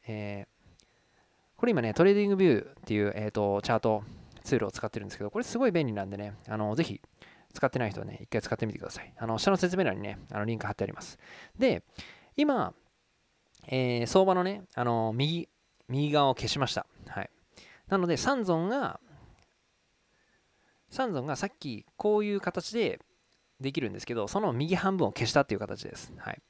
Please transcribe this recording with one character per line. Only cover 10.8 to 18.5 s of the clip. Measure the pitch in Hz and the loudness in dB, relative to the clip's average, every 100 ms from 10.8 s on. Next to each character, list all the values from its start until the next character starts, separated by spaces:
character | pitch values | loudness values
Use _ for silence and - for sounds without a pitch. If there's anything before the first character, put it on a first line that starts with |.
あ | 101 | -4
り | |
ま | - | -6
す。 | - - - - - - | -14 -18 -20 -20 -16 0
で、 | 254 123 - - - - - - | 2 2 -4 -18 -20 -20 -8 0
今、 | 302 247 92 - _ _ _ _ _ _ _ _ - | 2 2 -2 -6 _ _ _ _ _ _ _ _ -4
え | 131 123 120 | 0 2 0
ー、 | 117 | 4
相 | 190 190 | 6 6
場 | 180 | 4
の | |
ね、 | 180 202 185 - | 0 -4 -8 -2
あ | |
の、 | 123 117 113 113 | 0 2 2 0
右、 | 147 170 - _ _ _ - | 0 -2 -6 _ _ _ -6
右 | 131 147 | -2 2
側 | 147 139 | 4 4
を | 127 | 2
消 | 117 | -2
し | 147 | 0
ま | 131 | -2
し | - | -2
た。 | - - - | -8 -12 -12
は | - | -8
い。 | - _ _ - - - - | -10 _ _ -20 -20 -20 -2
な | 190 | 0
の | 175 | 2
で、 | 151 | 2
三 | - 269 | 2 0
尊 | 190 | 2